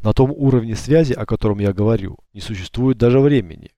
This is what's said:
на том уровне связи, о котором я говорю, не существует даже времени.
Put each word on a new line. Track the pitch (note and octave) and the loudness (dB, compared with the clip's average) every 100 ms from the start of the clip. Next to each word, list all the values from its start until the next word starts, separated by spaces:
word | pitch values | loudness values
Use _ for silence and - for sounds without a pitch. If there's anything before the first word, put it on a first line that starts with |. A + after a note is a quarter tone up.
на | G#2+ | -2
том | G#2+ C3+ | 2 2
уровне | D3 C#3 B2+ A2+ A2 | 2 2 2 0 -8
связи, | - D#3 D#3 | 0 2 2
о | - A2 | -2 -4
котором | A2 A2 G2+ | -2 -2 0
я | G2+ | -2
говорю, | G2 G#2 A2+ F#2 C#2 _ | 0 0 0 -4 -14 _
не | G2+ | -18
существует | - G#2 F2+ - B2+ B2 | -12 -12 -10 -4 -2 2
даже | A#2+ B2+ | 2 4
времени. | C#3 C#3+ F2+ D2+ - | 4 2 -2 -14 -20